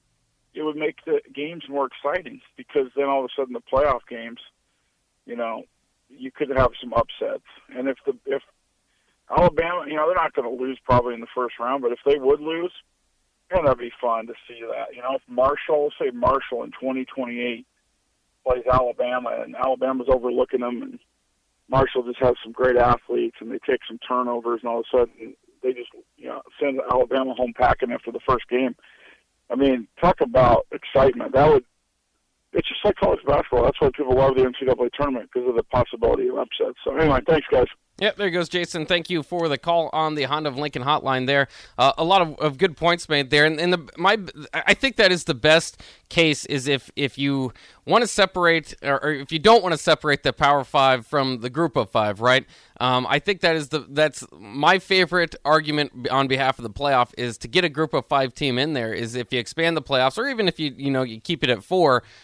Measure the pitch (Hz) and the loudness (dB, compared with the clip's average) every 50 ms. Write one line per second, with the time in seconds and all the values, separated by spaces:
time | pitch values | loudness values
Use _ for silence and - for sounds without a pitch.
0 | _ _ _ _ _ _ _ _ _ _ - 147 151 156 147 151 156 151 156 - | _ _ _ _ _ _ _ _ _ _ -10 -6 -6 -6 -4 -4 -4 -4 -6 -6
1 | - 165 156 143 - - - 143 147 160 170 165 - 139 139 143 135 127 - - | -4 -2 -2 -2 -2 -4 -12 -10 -10 -10 -10 -12 -12 -8 -4 -4 -4 -4 -6 -8
2 | - 143 160 185 175 117 - - _ _ _ - 127 _ - 147 131 123 - 143 | -6 -6 -6 -6 -8 -10 -18 -20 _ _ _ -20 -12 _ -2 -2 -2 -2 -2 -2
3 | 139 139 139 135 131 120 - - 135 127 123 117 _ - 135 131 147 147 131 117 | 0 0 0 0 -2 -4 -6 -6 -6 -6 -6 -12 _ -2 0 2 2 2 0 -2
4 | - - 127 117 113 117 117 - - - _ _ _ _ _ _ _ _ _ _ | -4 -12 -16 -14 -14 -14 -16 -18 -20 -20 _ _ _ _ _ _ _ _ _ _
5 | _ _ _ _ _ - 120 120 117 113 113 - - _ _ _ _ _ _ _ | _ _ _ _ _ -14 -10 -8 -6 -8 -8 -10 -12 _ _ _ _ _ _ _
6 | _ _ 127 127 127 131 - - 151 127 135 135 127 120 - - 127 123 113 117 | _ _ _ -14 -14 -12 -6 -6 -6 -2 0 2 2 2 0 -4 -10 -4 -2 -2
7 | 117 - - - 110 110 110 - _ _ - - _ _ - 127 131 135 131 - | -2 -2 -4 -8 -6 -6 -6 -8 _ _ -20 -20 _ _ -10 -6 -4 -4 -4 -4
8 | - 139 127 117 - 135 135 139 _ _ _ _ _ _ _ _ _ _ _ _ | -4 -6 -6 -6 -4 -6 -6 -6 _ _ _ _ _ _ _ _ _ _ _ _
9 | _ _ _ _ _ - - 147 180 175 151 151 165 170 175 180 151 143 156 151 | _ _ _ _ _ -4 0 2 4 4 2 0 -2 -2 -4 -6 -6 -6 -4 -2
10 | 156 165 185 180 165 - - 147 123 117 127 123 127 131 131 - - - 123 123 | 0 0 2 0 0 -2 -2 -4 -4 -4 -4 -6 -6 -6 -8 -6 0 2 2 2
11 | 120 123 120 113 117 - - 127 123 120 - - 117 123 135 139 127 117 120 - | 2 0 -6 -8 -10 -10 -6 -6 -6 -6 -6 -6 -4 -4 -4 -2 -2 -4 -4 -2
12 | - 143 143 147 131 135 143 147 151 156 165 165 175 180 - - _ _ _ _ | 2 2 2 2 4 2 2 2 0 -6 -6 -4 -6 -8 -8 -12 _ _ _ _
13 | _ _ _ _ _ _ _ _ _ - 180 185 156 139 127 120 123 117 - - | _ _ _ _ _ _ _ _ _ -4 -2 2 2 2 0 0 -4 -14 -10 -4
14 | - 120 113 113 113 117 113 - - - 120 117 117 113 113 117 113 113 120 120 | -2 -2 -2 -2 -4 -8 -14 -18 -18 -20 -18 -16 -12 -10 -8 -8 -8 -10 -12 -10
15 | 123 127 139 131 _ - - 123 131 135 147 143 - - 156 147 147 147 - - | -8 -6 -6 -6 _ -8 -4 -2 0 0 0 -2 -4 -2 0 0 0 -2 -4 -4
16 | 165 135 120 120 120 123 135 135 - - 131 120 117 - - - 127 131 131 131 | -6 -6 -4 0 0 0 0 0 -2 -4 -8 -8 -8 -10 -12 -8 -6 -6 -4 -6
17 | 127 - - 139 127 120 120 120 120 123 120 117 127 _ _ _ _ _ _ _ | -8 -8 -8 -10 -8 -8 -6 -6 -6 -6 -6 -8 -12 _ _ _ _ _ _ _
18 | _ _ _ _ _ _ _ _ - 127 127 127 117 127 127 127 127 120 117 - | _ _ _ _ _ _ _ _ -2 -2 -2 0 2 2 2 2 2 0 -2 -4
19 | 123 123 123 127 123 117 113 117 117 120 123 123 127 135 131 127 127 131 135 131 | -4 -2 -2 -4 -4 -6 -6 -8 -8 -10 -6 -4 -2 -2 -2 -2 -2 -2 -2 -2
20 | 123 - 127 127 117 123 123 123 123 - - 127 123 120 123 113 107 104 - - | 0 0 0 0 0 -2 0 0 -2 0 -2 -4 -4 -4 -6 -8 -10 -12 -16 -20
21 | _ _ _ _ _ _ _ _ _ _ _ _ _ - 123 135 135 131 - 127 | _ _ _ _ _ _ _ _ _ _ _ _ _ -2 0 0 2 2 0 -4
22 | 120 120 120 - 135 123 117 - - 113 117 - 127 127 123 120 120 120 120 120 | -4 -4 -4 0 2 0 0 0 -6 -12 -4 0 0 2 4 4 4 4 2 0
23 | _ - 120 120 120 117 - - 110 113 - - - - 131 - - - 117 120 | _ -4 -4 -2 -2 -4 -6 -10 -12 -10 -10 -8 -4 -2 -2 -2 -4 -10 -16 -12
24 | - - 127 123 123 123 120 117 117 120 120 113 123 120 117 117 113 - - 127 | -8 -4 -2 -2 -2 -2 -4 -4 -2 -4 -4 -4 -4 -4 -4 -4 -4 0 2 2
25 | 120 117 _ - 113 - - _ _ _ _ _ - 131 127 120 120 - - 110 | 2 2 _ -14 -18 -18 -18 _ _ _ _ _ -4 -4 -4 -4 -8 -18 -18 -20
26 | - _ _ _ 123 127 - - - - _ - 151 143 131 131 127 123 127 127 | -20 _ _ _ -14 -14 -14 -14 -14 -14 _ -4 -4 -2 -2 -2 -2 0 2 0
27 | 123 - 131 135 131 131 123 - 127 120 117 - 123 123 127 - - 120 120 - | 2 2 0 -2 -2 -2 -4 -4 -4 -4 0 2 2 2 2 2 -2 -4 -4 -6
28 | - 117 117 117 - - 131 117 - - 123 127 131 123 - _ _ - _ _ | -8 -8 -10 -6 -2 0 0 0 0 -2 -2 0 0 0 -4 _ _ -20 _ _
29 | - - - _ _ _ _ _ _ - - 131 139 139 131 120 107 - _ - | -20 -20 -20 _ _ _ _ _ _ -6 0 2 2 2 2 0 -2 -8 _ 0
30 | - 180 185 - 147 123 117 127 127 120 117 - - - - - - - - 139 | 2 2 2 2 0 2 4 4 6 6 4 4 2 -2 -12 -14 -8 0 2 4
31 | 135 135 123 123 - - - 135 143 156 151 - - _ _ _ _ _ _ _ | 4 4 2 0 -6 0 2 4 6 6 6 4 2 _ _ _ _ _ _ _
32 | _ _ _ _ _ _ _ _ _ _ - 170 - - - - - 208 - - | _ _ _ _ _ _ _ _ _ _ -4 -4 -4 -4 -4 0 0 0 2 2
33 | - - - - - 135 143 156 - - 127 120 120 131 - - 151 135 123 - | 2 0 0 0 0 0 0 0 0 0 0 2 2 2 2 2 0 0 0 0
34 | 143 131 127 131 135 139 131 131 131 127 123 - 135 127 123 117 123 123 - - | 0 2 4 4 4 4 4 4 2 2 0 -2 0 0 2 2 0 -2 -2 -2
35 | 147 143 131 120 101 - - 127 123 127 120 113 110 - - 123 117 - - 113 | -2 -2 -2 -4 -6 -6 -4 -2 0 0 0 0 -2 0 0 0 0 0 -2 0
36 | 117 117 123 127 127 127 131 - 123 - - - - - 127 - - 151 135 143 | 0 2 2 2 0 -2 -2 -2 -6 -6 -4 -4 -4 -4 -4 -6 -6 -4 -2 0
37 | 160 151 135 127 - - 160 151 - - - 127 123 - - _ _ _ _ - | 2 2 2 2 2 2 2 2 2 2 2 2 2 2 -2 _ _ _ _ -2
38 | 190 214 - - 208 185 165 180 170 - - 180 175 - - - 156 - 185 175 | -2 -2 -2 0 -4 -2 0 -2 -2 -2 -2 -4 -4 -4 -6 -6 -2 -2 -2 -2
39 | 160 - 180 160 139 - 180 175 165 160 143 131 - 170 170 170 160 - - 156 | -2 -2 -4 -4 -4 -4 -4 -2 -2 -2 -2 -2 0 0 0 0 0 0 0 0
40 | 156 156 151 151 135 123 143 151 156 151 127 131 151 151 - 139 123 139 151 147 | 0 0 -2 -2 -2 -2 -2 -2 -2 -4 -4 -4 -6 -6 -6 -4 0 0 0 0
41 | - 131 131 131 127 131 143 139 135 - - - - - - - 127 139 - - | 0 0 -2 0 0 2 2 2 2 0 -4 -20 -20 -10 0 2 2 2 4 2
42 | 160 170 196 196 175 160 143 - 151 151 135 131 180 185 139 - 160 170 175 170 | 2 4 4 4 4 2 -2 -2 -2 -2 0 0 -2 -2 -2 0 0 0 0 0
43 | - - 156 143 139 123 147 147 151 156 160 151 175 175 180 175 143 - - - | -2 -2 0 0 0 2 4 4 4 4 2 0 0 0 0 -2 -4 -10 -8 0
44 | 170 190 214 220 185 151 - 147 151 - - 160 - - 202 - - 269 - - | 2 2 2 2 -2 -10 -12 -14 -12 -8 -6 -2 2 2 2 2 0 -2 2 4
45 | 214 185 180 165 - - 147 117 - 151 156 165 - - - - - - - _ | 4 4 4 2 0 -4 -4 2 4 6 6 6 4 0 -12 -16 -20 -20 -20 _
46 | _ - - 170 165 156 147 - - - 147 139 123 147 139 127 - - - - | _ -4 2 2 4 4 2 -2 -4 -6 -6 -4 -2 -2 -2 -2 -4 -8 -8 -6
47 | 143 127 - 135 139 139 139 135 131 120 - - - - - _ - - 175 226 | -6 -6 -4 -4 -2 -2 -2 -2 -4 -6 -8 -12 -20 -20 -20 _ -2 0 2 2
48 | 247 196 - - 190 185 - 180 175 170 165 160 147 - - - - 143 139 - | 2 2 2 0 0 0 2 2 2 2 2 2 -2 -6 -16 -8 -2 -2 -2 0
49 | - 151 143 131 139 - 160 160 139 214 226 233 180 185 165 143 - 175 156 - | 0 -2 -4 -4 -6 -6 -4 2 6 6 6 6 6 2 -2 0 2 0 0 2
50 | - 151 143 - - 143 - - 156 139 143 143 127 - - 143 135 135 131 123 | 2 -2 0 0 0 -2 -2 2 2 2 2 2 0 0 2 4 4 4 4 2
51 | 110 - - 147 135 131 127 117 110 127 123 151 170 151 - 139 110 - - 117 | -2 -2 -2 0 0 0 -4 -6 -8 -6 -2 -2 -2 0 0 -2 -2 0 0 0
52 | 107 104 101 98 117 127 127 135 - _ - - _ _ _ - 123 127 127 127 | 0 0 -2 0 2 4 4 4 2 _ -20 -20 _ _ _ -4 0 0 0 0
53 | 127 - 135 147 - 202 202 175 - 170 160 160 147 135 156 151 107 85 139 143 | 0 0 -2 -2 -2 -2 -4 0 0 0 0 0 -2 -4 -6 -6 -6 -4 0 0
54 | 156 151 - - - - - 78 104 104 104 139 151 165 190 190 - - 196 185 | 0 0 0 -6 -18 -18 -20 -20 -18 -12 -4 0 2 4 4 2 2 0 2 2
55 | 180 156 175 180 170 160 - - - 139 156 156 151 151 151 151 143 - - 123 | 2 2 2 -2 -2 -2 -4 -6 0 2 2 2 2 0 -2 -2 -2 -4 -6 -6
56 | 120 113 127 135 139 127 131 131 135 131 131 - 120 110 101 - 143 143 139 123 | -4 0 0 2 2 2 0 0 0 -2 -2 -4 -6 -12 -8 -4 0 2 4 2
57 | 123 - - - 123 120 113 - - 120 117 180 180 165 135 147 160 151 - 143 | 2 0 -2 -6 -6 -6 -6 -8 -10 -2 0 0 0 0 0 -2 -2 0 -2 -4
58 | - - 147 139 135 127 - - 147 139 120 123 135 165 151 131 113 113 107 87 | -2 0 0 0 0 0 -4 -4 -4 -2 0 0 -2 -2 -2 -4 -4 -4 -6 -6
59 | 117 113 120 127 117 - 135 123 113 - - 165 165 165 165 156 139 - 139 127 | -6 -6 -6 -8 -6 -4 -4 -4 -4 -6 -4 -2 -2 0 0 -2 -4 -2 0 2
60 | 127 135 - - 247 285 269 226 208 175 - - 156 143 127 - 139 139 135 131 | 2 0 0 -2 -4 -4 -2 -2 -2 -2 -2 -4 -6 -6 -6 -4 -4 -2 0 -2
61 | 131 120 110 110 - - 127 - - 123 120 95 - - 185 185 170 143 127 117 | -2 -4 -6 -12 -8 -6 -6 -2 0 -2 -2 -2 -2 -2 0 2 4 4 4 2
62 | - - - - | 0 -4 -20 -20